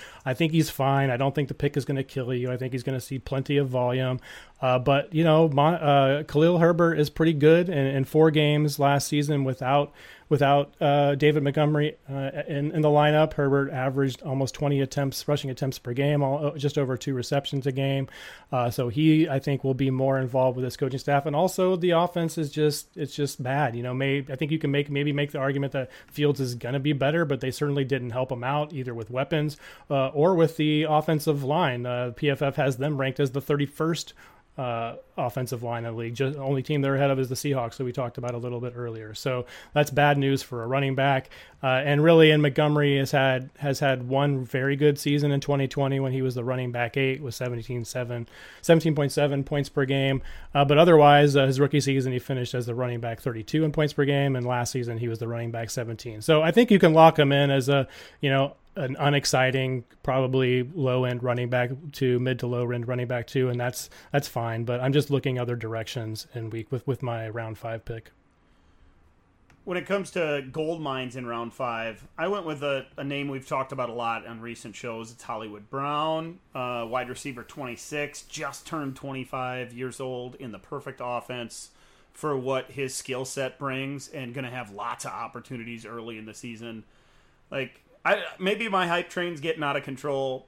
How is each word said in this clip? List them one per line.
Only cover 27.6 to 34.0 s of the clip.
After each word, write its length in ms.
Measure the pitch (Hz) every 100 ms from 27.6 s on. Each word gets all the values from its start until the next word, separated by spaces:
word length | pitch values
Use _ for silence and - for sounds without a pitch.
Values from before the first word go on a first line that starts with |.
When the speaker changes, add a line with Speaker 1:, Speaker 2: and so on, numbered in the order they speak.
| 147 143
Speaker 1:
didn't 280 | 135 135 123
help 200 | 127 131
him 140 | 123 123
out 260 | 147 151
either 220 | 147 127
with 180 | 117 110
weapons, 460 | 127 139 156 151 143 - - -
uh, 180 | 139 131
or 280 | 143 170 180
with 200 | 160 160
the 280 | 151 151
offensive 600 | 156 156 156 151 156 143
line. 420 | 135 160 156 123 123
Uh, 280 | 123 123 110
P 140 | 147
F 120 | 135
F 140 | 139 143
has 220 | 139 123
them 200 | 143 139
ranked 220 | 135 135
as 120 | 143
the 100 | 135
thirty-first, 720 | - 147 143 - 160 165